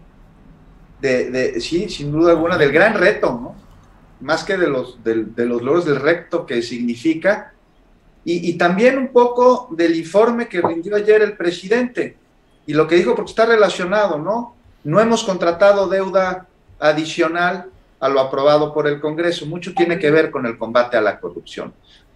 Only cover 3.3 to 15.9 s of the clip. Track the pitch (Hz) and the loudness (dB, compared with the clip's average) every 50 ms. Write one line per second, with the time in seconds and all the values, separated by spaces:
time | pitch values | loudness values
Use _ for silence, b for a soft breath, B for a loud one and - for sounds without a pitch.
3.3 | 127 117 - - - - - - - - - - _ _ _ _ _ _ 131 139 | -4 -4 -8 -14 -16 -20 -20 -20 -20 -20 -20 -20 _ _ _ _ _ _ -6 -4
4.3 | 160 160 - - 196 185 175 151 139 127 120 - - - - 110 113 113 107 104 | -4 -4 -2 -4 -2 0 0 0 0 -2 -4 -8 -12 -6 -4 -2 -2 -2 -2 -4
5.3 | - - 120 120 120 120 117 135 160 175 170 151 139 - 135 151 170 175 - - | -4 -4 -4 -2 -2 -2 -2 0 0 0 2 0 -2 0 0 0 0 0 -2 -6
6.3 | - - - - 127 120 113 - 123 120 120 120 117 113 - 160 160 160 160 190 | -6 -6 -6 -4 -4 -4 -4 -4 -6 -6 -4 -4 -4 -2 -2 -2 0 0 0 0
7.3 | 214 214 214 - - _ _ _ _ _ _ _ _ _ _ _ _ _ _ 160 | 0 0 -4 -10 -20 _ _ _ _ _ _ _ _ _ _ _ _ _ _ -4
8.3 | 175 175 175 180 160 - 180 175 185 190 233 254 277 269 254 - - 240 240 240 | -4 -2 -2 -4 -2 0 0 0 2 2 2 2 2 2 -2 0 2 4 4 4
9.3 | 240 247 247 254 247 - - - 165 160 170 165 165 165 160 160 - 202 226 240 | 2 2 4 4 4 2 0 -6 -4 0 0 0 0 -2 -4 0 2 2 2 2
10.3 | 233 233 233 - - 175 165 160 165 165 170 196 208 208 208 214 214 214 214 202 | 2 -2 -6 -6 -4 -2 -2 -2 -2 -4 -6 -4 -4 0 2 4 4 4 4 0
11.3 | 208 - 175 175 175 - - 190 220 247 247 240 - - 151 - - _ _ _ | -2 -4 -4 -4 -4 -6 -4 -2 0 0 0 -2 -4 -6 -8 -8 -10 _ _ _
12.3 | _ _ _ _ _ _ _ - 147 151 156 156 165 180 196 240 226 208 185 - | _ _ _ _ _ _ _ -2 0 0 2 4 4 2 2 2 0 -2 -4 -4
13.3 | - - 226 226 233 220 202 185 - - 180 180 202 214 208 190 160 147 156 180 | 0 0 2 4 4 4 4 2 2 -2 -4 -2 0 0 0 0 -2 -4 -4 -4
14.3 | 214 240 240 - - _ _ _ _ _ - 147 160 202 226 226 233 220 - 196 | -4 -4 -6 -10 -14 _ _ _ _ _ -8 0 2 2 4 4 2 0 0 -2
15.3 | 185 175 180 170 170 170 202 202 202 202 190 175 | -4 -2 0 -2 2 4 4 4 6 4 2 0